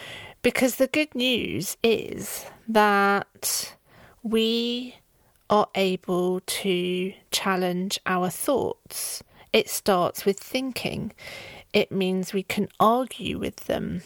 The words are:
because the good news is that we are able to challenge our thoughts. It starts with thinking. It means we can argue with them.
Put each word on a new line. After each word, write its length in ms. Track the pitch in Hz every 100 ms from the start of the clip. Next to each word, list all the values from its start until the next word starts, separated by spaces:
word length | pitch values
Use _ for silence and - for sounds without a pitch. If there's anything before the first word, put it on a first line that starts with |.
| - - - -
because 360 | 247 - 254 -
the 100 | 262
good 260 | 302 302
news 640 | 247 254 233 - 104 190 -
is 640 | 233 220 - - 202 - - - -
that 1080 | 220 208 202 202 202 - - - - - - _ - - _
we 720 | 226 226 220 233 233 240 247 - _ _ _ _ -
are 180 | 208 - -
able 640 | 190 185 - 180 180 180
to 720 | - - 196 180 180 180 185 - -
challenge 720 | - 202 185 180 180 185 - -
our 220 | 185 180
thoughts. 920 | - - 269 - - - - - - - - -
It 160 | - -
starts 560 | - - 185 170 - -
with 140 | 196
thinking. 720 | - 262 262 240 - - 214 - - - - - -
It 180 | 208 -
means 420 | 190 185 185 185
we 100 | 196
can 260 | 190 - 196 -
argue 580 | 208 240 254 - 185 -
with 300 | - - -
them. 340 | - - 180